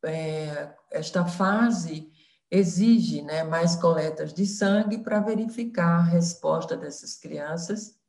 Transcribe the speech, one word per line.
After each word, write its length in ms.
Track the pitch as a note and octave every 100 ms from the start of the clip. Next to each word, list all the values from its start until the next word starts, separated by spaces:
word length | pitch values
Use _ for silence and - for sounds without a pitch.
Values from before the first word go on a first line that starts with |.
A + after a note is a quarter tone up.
é, 680 | D#3+ D#3+ D#3+ D#3 D#3 D3 D3 - _
esta 340 | - D#3+ F#3+
fase 880 | E3+ - F#3+ G#3 A#3 G3 E3 D#3 - _ _ _ _
exige, 720 | F#3 F3+ E3 A3+ A3+ E3+ D3+
né, 220 | D3 D#3
mais 320 | D#3+ E3 E3+ F3
coletas 580 | E3+ D#3+ D#3 D#3 D3+
de 140 | E3+ G3+
sangue 500 | - G3 G#3 G#3+ A3+
pra 220 | - G#3
verificar 800 | G#3 G#3+ A3+ A#3+ A#3 - E3+ E3+
a 40 |
resposta 720 | E3+ E3+ E3+ - D#3 D#3 - C#3
dessas 400 | D3 C#3+ - -
crianças 800 | D3+ D3 D3 E3+ F3 G#3+ - _